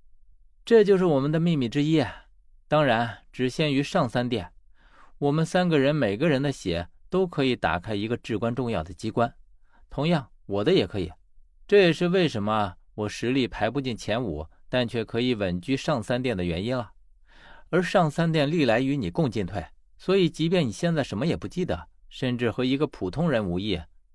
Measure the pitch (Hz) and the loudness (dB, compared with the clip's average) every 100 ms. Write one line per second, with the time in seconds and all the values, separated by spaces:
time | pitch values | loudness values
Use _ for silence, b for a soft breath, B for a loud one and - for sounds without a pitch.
0 | - - - - - _ - 233 202 190 | -20 -20 -20 -20 -20 _ 4 6 6 6
1 | 185 143 139 160 170 160 120 139 147 160 | 4 2 2 0 2 2 0 0 2 2
2 | 113 - - _ _ - _ 151 143 113 | 2 -6 -20 _ _ -20 _ 2 4 2
3 | 117 101 - - 127 - 156 135 143 190 | 0 -6 -18 -4 -4 -2 0 0 0 -2
4 | 131 123 123 120 85 - - b b b | 0 -2 -2 -4 -6 -16 -20 b b b
5 | b b 143 151 160 185 180 156 135 156 | b b 0 0 0 0 2 4 2 2
6 | 117 101 170 135 143 131 92 85 85 - | 0 0 0 0 0 -4 -4 -4 -6 -14
7 | - 180 185 - 131 120 85 85 87 104 | -6 -2 -2 0 0 0 0 -2 -4 -4
8 | 107 117 - 110 113 120 123 104 80 - | -4 -4 -4 -4 -2 -2 -4 -4 -6 -8
9 | 110 117 117 - - - - - - - | -6 -2 -2 -4 -20 -20 -20 -20 -14 -6
10 | 147 170 123 - - 98 107 185 101 104 | 0 0 -2 -18 -6 -2 2 2 2 -2
11 | 87 - _ - - _ - 208 180 160 | -6 -10 _ -20 -20 _ 4 6 6 4
12 | 175 190 165 113 101 110 101 87 - - | 0 2 0 0 -2 0 -2 -4 -18 -6
13 | 104 - 113 135 117 - 107 131 131 110 | -6 -4 -2 0 0 -2 -2 -2 -4 -6
14 | - 107 120 76 76 - - 127 120 120 | -4 -2 -2 -6 -8 -14 -4 -2 -2 -2
15 | 107 113 123 117 98 90 90 135 - 139 | -4 -2 0 0 0 -2 -2 -4 -2 -4
16 | 104 123 127 104 87 82 107 127 110 - | -2 -2 -2 -2 -2 -2 -2 -4 -6 -14
17 | - - - b b b b 165 175 202 | -20 -20 -20 b b b b -2 2 4
18 | 160 147 165 160 143 170 135 110 135 143 | 2 2 0 2 0 2 2 2 2 -2
19 | 95 87 151 110 90 98 80 - _ - | -2 0 -2 0 -4 -6 -10 -18 _ -12
20 | - 196 170 - 160 185 135 101 170 165 | 0 2 2 2 0 2 0 -2 -2 0
21 | 135 101 156 101 104 - 160 87 - _ | -2 -2 -2 -2 -4 -6 -4 -4 -6 _
22 | - - 131 123 120 101 127 135 147 - | -20 -6 -4 0 -2 0 -2 0 -2 -2
23 | 92 107 170 123 101 87 104 90 - - | -6 -2 0 0 0 -2 -2 -4 -6 -20
24 | _ | _